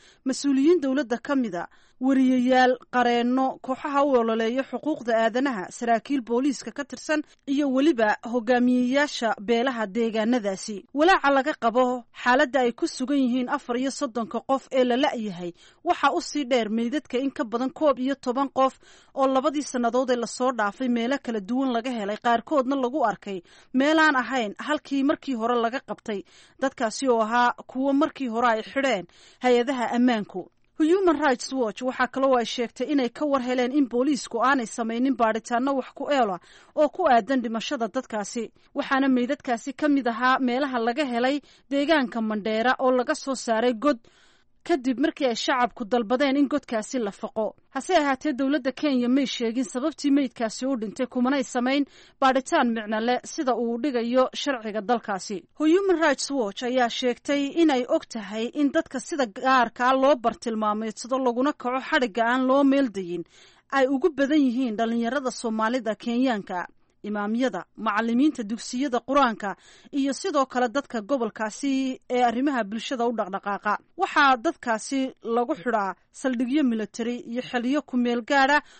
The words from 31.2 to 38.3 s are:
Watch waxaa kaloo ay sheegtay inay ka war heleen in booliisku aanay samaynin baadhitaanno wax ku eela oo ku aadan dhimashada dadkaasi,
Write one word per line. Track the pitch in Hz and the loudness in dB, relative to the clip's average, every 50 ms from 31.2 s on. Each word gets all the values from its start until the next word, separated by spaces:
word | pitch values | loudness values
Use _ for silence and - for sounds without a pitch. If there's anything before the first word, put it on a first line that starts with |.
| 311 277 247 - - - 269 | 2 2 0 0 -4 -6 -2
Watch | 262 233 208 - - | -2 -2 -2 -4 -4
waxaa | 254 262 - - 254 | -6 -6 -2 -2 -2
kaloo | 240 - 262 269 277 254 | -2 0 0 2 4 4
ay | 240 226 | 4 2
sheegtay | - - 254 233 226 - - - 269 302 | 0 -4 -6 -6 -6 -4 -6 -4 0 0
inay | 277 247 240 | 0 0 0
ka | - - 302 | -2 -4 -2
war | 294 277 262 | 0 0 0
heleen | 240 254 254 254 247 254 262 | 0 -2 0 0 0 0 2
in | 302 269 214 | 2 0 2
booliisku | 233 240 262 311 277 - - - - 220 202 | 2 0 2 2 0 -2 -4 -6 -2 0 2
aanay | 262 277 262 226 - | 2 2 2 0 -6
samaynin | - 254 226 226 226 240 254 277 247 | -6 -6 -4 -4 -2 0 0 0 2
baadhitaanno | 208 233 220 220 226 - - 240 233 262 277 277 | 2 2 2 2 -2 -4 -2 -2 -2 0 0 -2
wax | 254 - - - | -2 -4 -6 -10
ku | - 277 - | -10 -4 0
eela | 294 262 233 202 180 175 - - - - - _ - | 2 2 2 0 0 -6 -10 -18 -20 -20 -20 _ 0
oo | 294 302 277 | 2 2 2
ku | - - 359 294 | 2 2 4 4
aadan | 247 233 196 262 269 254 | 4 4 4 2 -2 -2
dhimashada | 226 233 226 220 - - - 233 226 202 | -2 -2 -6 -6 -6 -6 -4 -4 -4 -4
dadkaasi, | - 262 - - 226 208 196 - | -4 -6 -6 -6 -8 -8 -6 -6